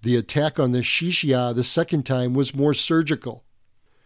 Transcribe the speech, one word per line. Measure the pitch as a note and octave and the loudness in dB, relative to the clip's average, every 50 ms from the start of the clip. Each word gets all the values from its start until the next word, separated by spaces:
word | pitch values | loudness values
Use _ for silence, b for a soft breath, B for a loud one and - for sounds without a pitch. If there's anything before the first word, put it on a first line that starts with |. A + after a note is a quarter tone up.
the | - A2+ A#2+ | 0 2 0
attack | A#2+ A2 - - D3 D3 D#3 - - | 0 0 0 -2 0 0 0 0 0
on | C#3+ B2+ | 0 2
the | B2 B2 | 2 0
Xixia | A#2 - - - E3 F3 F3 - - D3 C3 B2 B2 B2 | 0 0 -2 -2 -2 -2 -2 -2 0 2 2 2 0 0
the | A#2+ A#2+ B2 | 0 -2 0
second | - - E3 E3 - - D3+ C3 | 0 0 0 0 0 0 -2 0
time | - C3+ B2+ B2 B2 | 0 -2 -2 0 0
was | B2+ C3+ C#3 C3 - | 0 0 0 -2 0
more | C3+ C#3 D3 C#3 | 0 2 2 2
surgical. | - - - E3 E3 E3 D3 D#3 C3 - B2 A2+ A2+ - _ _ _ _ _ _ _ b b b b b | 0 0 0 2 0 2 0 -2 -4 -6 -12 -14 -14 -20 _ _ _ _ _ _ _ b b b b b